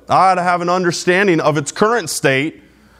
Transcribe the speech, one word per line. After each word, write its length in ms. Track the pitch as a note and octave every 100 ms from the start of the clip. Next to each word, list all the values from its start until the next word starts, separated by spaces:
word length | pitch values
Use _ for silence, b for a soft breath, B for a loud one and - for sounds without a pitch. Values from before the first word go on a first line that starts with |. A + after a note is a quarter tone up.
| -
I 220 | C#3 F#3
ought 40 | F3+
to 80 |
have 180 | F3 F3
an 80 | F3
understanding 720 | F#3 F3 E3 - F3+ G3+ D#3+
of 180 | D3+ D3+
its 140 | C#3+
current 380 | - G#3+ A#3 E3
state, 540 | - D3 C3 D3+ - - b b b